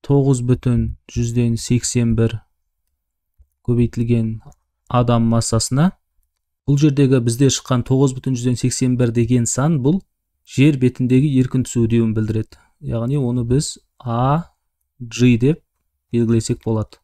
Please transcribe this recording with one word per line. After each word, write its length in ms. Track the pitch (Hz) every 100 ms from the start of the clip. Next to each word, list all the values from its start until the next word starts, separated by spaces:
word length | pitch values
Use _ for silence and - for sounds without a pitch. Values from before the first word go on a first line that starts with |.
| -
тоғыз 380 | 139 135 127 123
бүтін 400 | 127 127 117 113 - _
жүзден 480 | - 117 120 117 117
сексен 560 | - 123 - 123 117
бір 240 | 110 117 113 _ _ _ _ _ _ _ _ _ _ _ _ -
көбейтілген 720 | 120 120 - 117 117 113 113 - - _ _ _
адам 380 | 123 120 117 113
массасына. 600 | 117 - 113 - 131 180 - _ _ _ _ _ _ -
Бұл 140 | 143
жердегі 380 | 151 139 135 135
бізде 300 | 117 117 139
шыққан 300 | - - 127 117
тоғыз 300 | 131 139 127
бүтін 160 | 135
жүзден 240 | 127 123 120
сексен 380 | - - 127 123
бір 160 | 123
деген 320 | 117 117 127 117
сан 320 | - 147 160
бұл 180 | 127 190 _ _ _ _ _
жер 300 | - 147 139
бетіндегі 480 | 127 - 127 131 147 131
еркін 300 | 127 131 120
түсу 180 | 123 113
үдеуін 300 | 117 113 110
білдіреді. 400 | 107 110 107 - _ _
Яғни 380 | 139 117 117 147
оны 220 | 123 123 117
біз 320 | 131 - - _ _
А, 500 | 120 117 131 156 175 _ _ _ _ _
G 380 | 120 110 127 117
деп 240 | 127 170 _ _ _ _ _
белгілесек 520 | 120 113 113 - 120 -
болады. 320 | 110 104 -